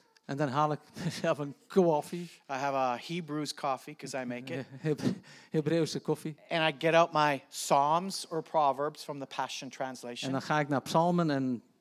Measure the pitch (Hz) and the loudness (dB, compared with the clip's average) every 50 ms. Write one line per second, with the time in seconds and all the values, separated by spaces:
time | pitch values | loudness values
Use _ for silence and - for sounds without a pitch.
0 | _ _ _ _ _ - 139 139 151 135 120 143 151 151 151 139 - - - - | _ _ _ _ _ -8 -2 0 0 0 2 2 2 2 2 -2 -6 -14 -12 -6
1 | 185 170 - - - - - 127 147 143 135 - _ _ - 202 180 170 156 147 | -6 -4 -4 -2 0 0 0 0 -2 -8 -8 -14 _ _ 4 4 6 6 4 2
2 | 143 - - 175 175 170 - - _ _ 139 131 139 143 139 135 131 127 120 117 | 0 -4 -8 -10 -10 -12 -14 -20 _ _ -6 -2 -2 0 2 2 2 2 0 -2
3 | - - 165 180 170 143 147 151 151 135 - - - 143 131 123 - - 151 - | -4 -6 -6 -6 -6 -4 -6 -6 -4 -6 -6 -6 -2 -4 -4 -4 -6 -14 -16 -14
4 | - 131 - 135 127 123 123 123 127 135 165 139 123 - 135 135 - 156 151 - | -12 -8 -8 -6 -6 -6 -8 -8 -8 -8 -8 -8 -8 -10 -14 -6 -2 -2 -2 0
5 | - 131 - - - - - - - - - 160 147 151 160 170 160 143 - 143 | 0 -2 -2 -2 -8 -18 -20 -20 -20 -4 -2 0 0 2 2 2 2 0 -2 -6
6 | - - 151 - - 156 151 - - - 170 170 160 160 156 127 151 160 156 165 | -2 -2 -4 -4 -4 -10 -10 -10 -10 -4 -2 2 2 0 0 2 2 6 6 6
7 | 170 170 165 151 151 151 143 131 - _ - - - - 165 139 139 147 156 170 | 6 6 4 4 4 4 2 0 -4 _ -12 -10 0 2 4 4 6 4 2 2
8 | 185 196 185 - - - 175 160 151 - - 160 151 139 131 127 143 151 151 - | 0 -2 -6 -8 -8 -6 -6 -6 -6 -2 0 2 4 4 2 2 -2 -4 -4 -8
9 | - - 151 143 135 - - - 135 127 - - 143 131 - - 139 131 127 120 | -12 -10 -8 -10 -10 -8 -4 -6 -4 -4 -4 -8 -10 -12 -6 -6 -6 -6 -6 -10
10 | - 120 123 120 - 135 131 135 - - 156 151 151 135 147 127 - - - 165 | -10 -10 -10 -6 -4 -4 -4 -4 0 0 2 2 2 2 0 -2 -2 2 2 4
11 | 170 175 180 175 170 156 143 135 135 131 123 110 - _ _ _ | 4 4 4 4 2 2 2 0 0 -2 -2 -4 -8 _ _ _